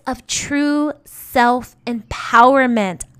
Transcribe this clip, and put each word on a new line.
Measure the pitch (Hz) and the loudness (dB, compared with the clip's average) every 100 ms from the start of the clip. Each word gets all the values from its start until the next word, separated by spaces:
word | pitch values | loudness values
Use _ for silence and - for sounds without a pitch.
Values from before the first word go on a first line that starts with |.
| - | -10
of | 254 - | -10 -8
true | - - 285 294 294 294 285 - | -10 -4 -2 0 0 -2 -6 -16
self-empowerment. | - - 262 240 247 240 _ - 240 - - - 233 247 277 254 233 196 170 - - | -20 -6 0 2 0 -6 _ -10 -10 -10 -12 0 4 6 6 2 0 -2 -6 -14 0